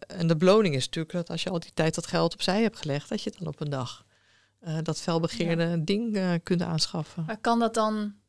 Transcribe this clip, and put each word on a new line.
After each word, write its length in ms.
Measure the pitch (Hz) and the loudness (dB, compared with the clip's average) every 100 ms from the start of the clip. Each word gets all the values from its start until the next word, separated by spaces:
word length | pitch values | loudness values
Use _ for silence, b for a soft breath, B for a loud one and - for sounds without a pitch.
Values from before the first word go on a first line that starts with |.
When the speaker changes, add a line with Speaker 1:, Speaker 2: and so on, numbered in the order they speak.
| - | -12
Speaker 1:
en 200 | 185 165 | -2 0
de 100 | 165 | 4
beloning 380 | 180 214 202 | 6 6 6
is 100 | 135 | 0
natuurlijk 300 | - - 156 | -2 -6 -4
dat 160 | 180 165 | -6 -4
als 120 | 170 | -4
je 80 | - | -4
al 100 | 180 | -4
die 100 | - | -6
tijd 200 | - 160 | 0 0
dat 120 | 165 - | 0 -2
geld 280 | 175 170 | 0 0
opzij 280 | - - 196 | 0 0 2
hebt 140 | 226 - | 2 0
gelegd, 300 | 156 139 - | -4 -4 -4
dat 140 | 220 | -6
je 100 | - - | -6 -8
dan 100 | 160 | -10
op 120 | 147 | -6
een 100 | 151 | -4
dag, 340 | 139 123 - _ b b b b b | -4 -6 -10 _ b b b b b
eh, 160 | 170 160 | -6 -4
dat 180 | 165 156 | -4 -4
felbegeerde 600 | - 165 165 - 170 165 | 0 0 0 -2 0 2
Speaker 2:
Ja. 120 | 170 170 | 2 0
Speaker 1:
ding, 400 | 156 202 233 208 | 0 0 0 0
eh, 140 | 185 170 | 0 0
kunt 200 | - 175 | 0 0
aanschaffen. 640 | 175 160 - 170 151 - 160 | 0 0 -2 -4 -8 -6 -6
Speaker 2:
Maar 120 | 220 | -2
kan 180 | 233 233 | 2 2
dat 160 | 226 | 2
dan 400 | 226 214 214 208 202 | 2 0 0 -4 -8